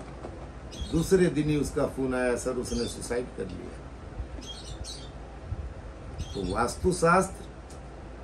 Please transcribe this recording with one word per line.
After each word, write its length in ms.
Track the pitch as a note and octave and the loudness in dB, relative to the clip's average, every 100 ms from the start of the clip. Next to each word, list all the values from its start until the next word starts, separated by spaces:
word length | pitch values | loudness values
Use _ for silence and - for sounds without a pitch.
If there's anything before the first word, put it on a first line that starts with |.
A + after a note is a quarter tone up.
| - - - - - - - - - | -10 -10 -10 -10 -10 -12 -12 -8 0
दूसरे 340 | E3 D#3+ F#3+ F3 | 2 6 8 8
दिन 220 | C#3 D3+ | 6 4
ही 80 | D3 | 4
उसका 280 | B2+ - D#3+ | 2 2 0
फोन 280 | - C3 B2+ | 2 0 2
आया, 200 | B2 A#2+ | 4 2
"सर, 160 | B2+ | 2
उसने 340 | B2 A2+ A#2 A#2 | 0 0 0 -2
suicide 400 | - - A#2+ - - | -4 -2 -2 -2 -6
कर 100 | F#2+ | -6
लिया।" 320 | F2+ - - - - - - - - - - - - - - - - - - - - - - - - - - - | -6 -10 -10 -12 -12 -10 -8 -8 -8 -10 -10 -10 -8 -8 -10 -10 -12 -12 -12 -8 -6 -6 -10 -12 -12 -10 -8 -6
तो 200 | G3+ F2+ | -2 0
वास्तुशास्त्र 920 | G2+ - - F3+ E3+ E3 F3+ F#3 - - - - - - - - - | 2 2 2 2 6 8 8 6 0 -12 -12 -14 -12 -12 -12 -12 -12